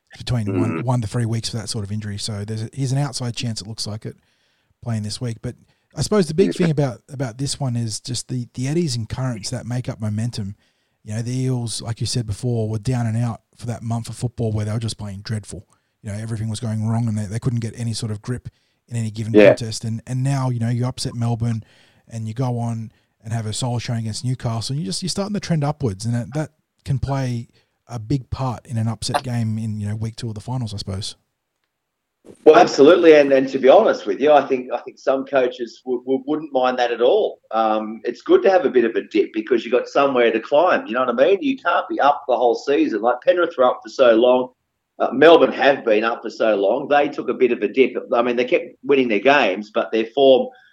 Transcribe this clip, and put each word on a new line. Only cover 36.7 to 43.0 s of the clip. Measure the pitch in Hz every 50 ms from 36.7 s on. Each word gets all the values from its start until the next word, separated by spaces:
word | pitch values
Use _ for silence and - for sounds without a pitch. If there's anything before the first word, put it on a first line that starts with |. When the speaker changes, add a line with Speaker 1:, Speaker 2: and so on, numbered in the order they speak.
| 123 127
Speaker 2:
that | 123 117 120
at | 110
all. | 123 123 202 220 180 - - - _ -
Um, | 107 113 113 110 107 110 110 107 113 107 -
it's | 123 117 -
good | - - 175 180 180
to | 190
have | 190 180 143
a | 123
bit | 110 127 113
of | 110 -
a | 98 98
dip | - - 104 95 - -
because | 110 107 - 123 113 -
you | -
got | 127 120 - -
somewhere | - 151 143 139 131 123 120 113
to | 113 113
climb. | - - 143 147 175 185 143 92 -
You | 98 110
know | 127
what | 131 120
I | 117 120 139
mean? | 170 202 190
You | 156 135 135
can't | 131 - 175 - 196 180 -
be | - -
up | 123 143 143 - - -
the | 120
whole | 110 123 120 113
season. | 117 - 139 139 156 160 127 110 101